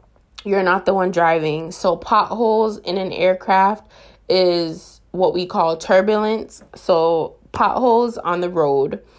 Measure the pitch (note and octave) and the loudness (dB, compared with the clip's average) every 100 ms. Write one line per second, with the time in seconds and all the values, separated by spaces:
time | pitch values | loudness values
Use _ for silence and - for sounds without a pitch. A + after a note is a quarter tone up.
0 | _ _ _ - G3+ G3 F3+ F#3+ F#3+ G3 | _ _ _ -12 -2 0 2 0 0 0
1 | F#3 F3 E3 E3 D#3 D#3 E3 - F#3+ E3+ | 0 2 2 2 0 -4 -8 -4 -2 -2
2 | - G#3+ - A3 A3+ A3 A3 G#3+ - F#3+ | 0 0 0 0 0 2 0 -4 -6 -6
3 | F#3 - F3+ F#3 - F#3+ G3 G#3+ - - | -4 0 0 0 2 4 2 0 -10 -20
4 | - _ - F#3 F3+ F3 E3 E3+ - - | -20 _ -2 2 2 2 -2 -8 -14 -20
5 | _ F3 F3+ F3 F3+ G#3 E3 E3 - F#3+ | _ 0 0 0 -2 0 0 -2 2 2
6 | G3+ G#3+ G#3+ A3 - - - - - E3+ | 4 0 0 -4 -6 -16 -18 -6 0 2
7 | E3 E3 - - _ - G#3+ - B3 A3+ | 2 0 -4 -12 _ -2 -2 0 2 2
8 | A#3+ A#3 E3+ F3 F3 F3 D3 C#3 C3+ - | 0 -4 -4 -4 -2 0 0 0 -2 -6
9 | - | -14